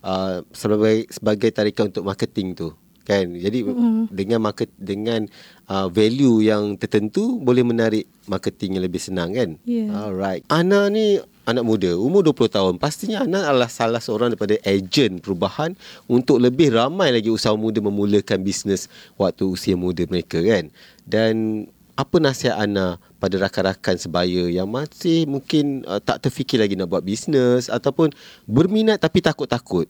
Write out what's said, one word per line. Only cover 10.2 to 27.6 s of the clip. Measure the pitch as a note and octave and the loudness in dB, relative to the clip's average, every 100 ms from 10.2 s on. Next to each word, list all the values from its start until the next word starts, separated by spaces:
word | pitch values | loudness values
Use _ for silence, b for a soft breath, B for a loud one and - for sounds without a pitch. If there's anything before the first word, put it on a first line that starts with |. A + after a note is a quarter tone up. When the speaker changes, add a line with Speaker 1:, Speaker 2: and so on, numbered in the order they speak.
| G2 F#2 - | -4 -4 -2
Speaker 1:
Ana | D3+ F3 G3+ G3+ | 0 4 4 2
ni | G#3 G#3+ G3 - _ | 2 2 0 -2 _
anak | - A#2+ | -4 -2
muda, | A#2 A2 F#2 F2 | 0 0 0 0
umur | A#2 F#3+ | 2 2
dua | D#3+ | 2
puluh | C#3+ A#2 | 2 0
tahun. | G#2 F#2+ F2+ | 2 0 0
Pastinya | C#3+ - G3+ A3 | -4 -4 -6 -2
Ana | B3+ F#3+ E3 | -2 0 2
adalah | C3 A#2+ | 2 0
salah | - A#2 A#2 | 0 -2 -2
seorang | - G#2+ A#2+ | -4 -2 0
daripada | A2+ G2+ G#2+ | 0 -2 -2
ejen | - G2 F#2+ D3 A#2+ F#2 | 2 0 0 2 2 0
perubahan | F2+ F#2 G2 - D#3 F#3 B B _ | -6 -2 -2 -2 -6 -6 B B _
untuk | B2 B2+ C3+ | 0 4 4
lebih | B2 B2+ D3+ | 4 4 4
ramai | A2+ B2 F3+ F3 | 4 2 2 2
lagi | A#2+ A2 | 2 0
usahawan | A2 A2+ G#2+ | 0 0 0
muda | A2 A2 | 0 -2
memulakan | G#2 G2+ G2+ G#2 - G2 | -2 -2 2 2 2 -2
bisnes | F#2+ F#2 G#2 F#2+ - B B _ | -2 -4 -2 -4 -4 B B _
waktu | G2 - F#2+ | -2 0 -4
usia | F#2 - | -2 -2
muda | F2+ F2+ E2+ | 0 0 -2
mereka | F2 F2+ - E2+ | -2 -4 -4 -2
kan? | F2+ G#2+ D#2 b b b | 2 2 0 b b b
Dan | - A2 A2+ A2 A2 G#2+ G#2 _ _ | -4 0 2 0 -2 -4 -8 _ _
apa | - C3+ F3 | -8 0 2
nasihat | D3+ C3 C3+ G#2 | 2 0 -2 0
Ana | G#2 G2+ F#2 F2 b _ | 0 0 -2 -4 b _
pada | G2 F#2+ | -2 0
rakan-rakan | F#2+ - F#2+ F#2+ - F2+ | -2 0 -2 0 -2 -2
sebaya | - F2 F2+ F2+ F2+ | -2 -2 0 0 -2
yang | F2+ F#2+ | -2 -4
masih | A#2 D3+ - F3+ E3 D#3 | -6 -8 -6 0 0 0
mungkin, | C#3 - D#3 C#3+ C3+ | -4 -2 0 0 -2
uh, | - G2+ | -4 -6
tak | - - | -2 -2
terfikir | C3+ - - B2 | -2 -4 -2 2
lagi | G#2+ | 2
nak | G2 F#2 | 0 -2
buat | F2+ | -4
bisnes | F2 G#2 - C#3+ B2 B2 | -4 -6 0 2 4 2